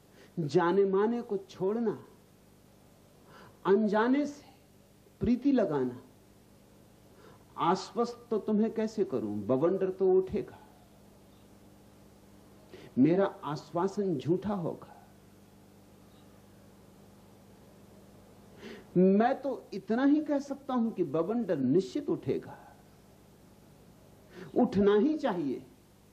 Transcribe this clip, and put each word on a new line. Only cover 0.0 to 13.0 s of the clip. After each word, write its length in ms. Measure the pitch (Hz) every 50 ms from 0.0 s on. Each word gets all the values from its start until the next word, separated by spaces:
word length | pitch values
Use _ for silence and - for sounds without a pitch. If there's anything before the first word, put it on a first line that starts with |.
| _ _ - - - - - 175
जाने 460 | 160 143 151 180 170 170 185 196 196
माने 360 | 196 190 196 208 226 240 240
को 160 | 233 - 208
छोड़ना, 680 | 190 - - - - 180 190 214 233 233 208 147 123 - - - - - - - - - - - - - - - - - - - - - - - - - - - - - - - - -
अनजाने 600 | 170 196 220 220 208 196 214 233 247 262 285 294
से 200 | - - - - - - - - - - - - _ - - - - _ -
प्रीति 320 | 190 208 247 226 - 285
लगाना। 500 | 262 240 196 156 151 135 127 123 120 - - - - - - - - - - - - - - - - - - - - - - - - - - - - - - - -
आश्वस्त 680 | - 143 165 185 185 - - - 220 233 226 - - - -
तो 80 | 226
तुम्हें 360 | 202 - - 220 202 226 220 -
कैसे 300 | 226 220 220 - 214 185
करूं, 440 | - - 113 107 104 104 104 101
बवंडर 420 | 101 131 131 156 180 196 185 190 185
तो 220 | 185 - 196 190
उठेगा, 480 | 185 190 185 - 196 196 - - - - - - - - - - - - - - - - - - - - - - - - - - - - - - - - - - - - - - - - - - - - - - - - - - -
मेरा 280 | 120